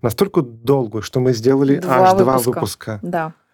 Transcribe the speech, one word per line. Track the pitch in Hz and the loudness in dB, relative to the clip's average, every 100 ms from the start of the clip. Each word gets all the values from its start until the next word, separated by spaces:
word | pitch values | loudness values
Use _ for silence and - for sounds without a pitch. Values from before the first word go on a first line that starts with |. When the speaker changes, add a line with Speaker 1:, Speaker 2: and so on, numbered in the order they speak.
Speaker 1:
Настолько | 120 120 196 - | -6 -2 -2 0
долгую, | 123 117 117 139 117 110 | -4 -4 0 0 0 -6
что | 104 135 | -6 -2
мы | 127 | 0
сделали | 117 113 135 139 143 | 0 2 2 2 0
Speaker 2:
Два | 180 127 185 | 0 2 4
Speaker 1:
аж | 190 | 4
два | 127 131 | 2 2
Speaker 2:
выпуска. | 120 | 0
Speaker 1:
выпуска. | 127 113 - - 107 | -2 -4 -8 -12 -10
Speaker 2:
Да. | 170 175 160 160 _ | -8 -6 -8 -12 _